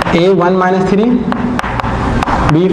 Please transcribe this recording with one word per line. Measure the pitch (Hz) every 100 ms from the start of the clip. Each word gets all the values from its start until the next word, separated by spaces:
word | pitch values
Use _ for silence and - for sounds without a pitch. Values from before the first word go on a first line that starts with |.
| -
A | 170 180 190
वन | 175
माइनस | 185 185 190 190
थ्री, | 196 233 247 - - 247 247 - - - - - - - - -
B | 151 185